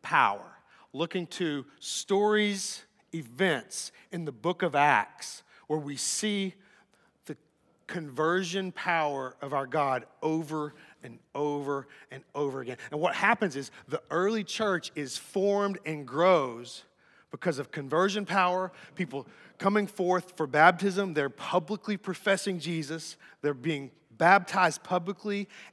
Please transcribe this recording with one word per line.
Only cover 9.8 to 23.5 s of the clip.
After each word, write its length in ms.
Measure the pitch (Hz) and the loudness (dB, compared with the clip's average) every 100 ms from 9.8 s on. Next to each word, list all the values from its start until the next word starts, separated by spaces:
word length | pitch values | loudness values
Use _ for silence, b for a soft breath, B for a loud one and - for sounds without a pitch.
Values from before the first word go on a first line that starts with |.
| 139 127 - - | 0 0 -4 -6
over 520 | 156 160 151 156 147 - B B | -2 -2 -2 -6 -6 -10 B B
and 160 | 120 120 _ | -20 -20 _
over 540 | 143 147 143 143 139 - B B | -4 -2 -2 -4 -6 -8 B B
and 120 | 135 - | -20 -10
over 260 | 139 143 135 | -4 -4 -4
again. 160 | 123 123 B | -8 -10 B
And 100 | 151 | -2
what 140 | 170 | -2
happens 420 | - 196 226 196 135 | 2 2 4 0 -2
is 140 | 135 B B | -10 B B
the 140 | 131 - | -8 -2
early 340 | 156 196 226 | 0 0 0
church 480 | 196 - 214 175 - | -4 -2 0 -2 -4
is 220 | - 135 - | -8 -8 -8
formed 600 | - 196 196 202 202 185 156 | -6 0 2 2 2 -2 -6
and 200 | 156 131 | -8 -4
grows 800 | 139 180 175 131 117 120 - - _ b b b | 2 6 6 2 -6 -12 -16 -20 _ b b b
because 280 | - 185 139 | -6 -2 -2
of 120 | 139 | -4
conversion 540 | - 139 156 196 208 | -10 -2 2 2 0
power, 480 | 196 190 180 180 185 B B | -2 0 2 0 -4 B B
people 320 | - 165 139 - B B B | -8 -6 -8 -12 B B B
coming 280 | 196 208 202 | 2 2 2
forth 500 | - 180 185 - - | 0 2 2 0 -4
for 100 | 147 | 0
baptism. 680 | 147 165 175 196 185 190 | 8 8 8 2 0 -2
They're 160 | 151 139 | 0 -2
publicly 680 | - - 180 156 208 - 202 | -2 -2 0 0 -6 -4 -6
professing 640 | - 180 208 190 196 180 | -6 -4 0 2 0 -4
Jesus. 580 | 147 165 139 160 - - B B | -4 -4 -4 -8 -12 -16 B B
They're 100 | 147 | -4